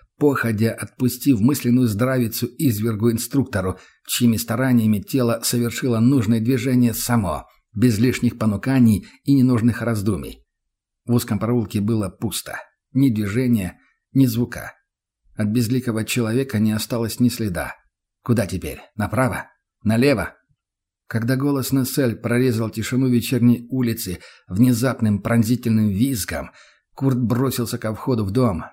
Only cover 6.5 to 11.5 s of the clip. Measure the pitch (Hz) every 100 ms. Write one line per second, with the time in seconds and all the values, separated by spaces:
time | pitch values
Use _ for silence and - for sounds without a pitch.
6.5 | 135 131 123 120 110 - 120 92 71 -
7.5 | _ _ 104 123 104 127 - 120 - 110
8.5 | 101 127 135 117 98 - - - 139 127
9.5 | 123 117 107 113 110 101 87 64 - _
10.5 | _ _ _ _ _ - 117 - 101 113